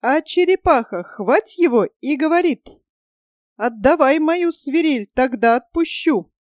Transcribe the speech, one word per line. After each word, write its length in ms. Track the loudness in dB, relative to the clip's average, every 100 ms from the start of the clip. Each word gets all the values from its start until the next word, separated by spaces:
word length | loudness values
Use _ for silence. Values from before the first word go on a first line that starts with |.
А 200 | 0 -2
черепаха 800 | -2 -2 0 0 2 0 0 -10
хвать 560 | -10 -8 0 0 0 -2
его 280 | 2 2 -2 _
и 160 | -6 -2
говорит: 540 | 0 0 0 -2 -8 -20 _ _ _ _ _ _ _ _
«Отдавай 640 | -6 0 0 4 4 2
мою 340 | 0 0 -2
свирель, 540 | -4 -4 0 0 -2 -4
тогда 440 | -2 -2 0 0 0
отпущу». 760 | _ -4 -4 -2 0 0 -2 _